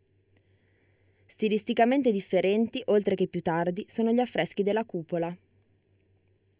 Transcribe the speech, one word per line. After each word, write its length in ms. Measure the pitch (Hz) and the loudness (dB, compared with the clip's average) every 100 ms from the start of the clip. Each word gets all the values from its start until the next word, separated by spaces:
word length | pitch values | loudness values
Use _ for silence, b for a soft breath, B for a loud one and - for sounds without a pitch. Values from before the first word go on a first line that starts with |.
| _ _ _ _ b b b b b b b b | _ _ _ _ b b b b b b b b
Stilisticamente 880 | b - 214 208 - 226 233 269 254 | b -4 -2 0 -2 2 4 4 2
differenti, 720 | 196 - 185 180 208 226 254 - | 0 0 0 2 2 0 -4 0
oltre 280 | 208 202 | 2 2
che 120 | 190 185 | 0 -2
più 140 | 175 | -2
tardi, 460 | 175 165 175 175 214 | -2 0 -2 -4 -8
sono 240 | - 226 | -2 0
gli 80 | 233 | 2
affreschi 420 | 247 - 160 - | 0 -2 -4 -2
della 220 | 196 214 | 0 0
cupola. 500 | 240 180 160 170 165 180 _ _ _ _ _ _ _ _ _ _ _ _ | -2 -8 -6 -4 -4 -8 _ _ _ _ _ _ _ _ _ _ _ _